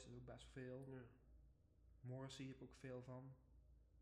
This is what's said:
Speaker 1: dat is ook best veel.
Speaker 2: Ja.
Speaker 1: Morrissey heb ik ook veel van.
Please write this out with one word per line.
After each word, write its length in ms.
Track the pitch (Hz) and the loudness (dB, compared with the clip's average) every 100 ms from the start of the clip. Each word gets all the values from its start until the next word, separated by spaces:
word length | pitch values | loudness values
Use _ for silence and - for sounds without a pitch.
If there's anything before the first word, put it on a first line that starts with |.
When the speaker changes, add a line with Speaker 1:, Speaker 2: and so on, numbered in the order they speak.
Speaker 1:
dat 40 | 113 | 0
is 60 | 123 | -2
ook 80 | 123 | 0
best 220 | 120 - | -2 -2
veel. 340 | 135 127 127 135 | 2 4 4 2
Speaker 2:
Ja. 120 | 131 113 - - - - - - - - - | 0 0 -6 -12 -12 -12 -14 -16 -14 -12 -2
Speaker 1:
Morrissey 440 | 123 127 135 131 135 | 4 6 6 4 2
heb 100 | 127 | 2
ik 60 | |
ook 140 | 131 - | -2 0
veel 260 | 135 127 | 2 2
van. 300 | 123 127 135 135 - - - - - - | 4 2 0 -4 -8 -12 -10 -12 -12 -12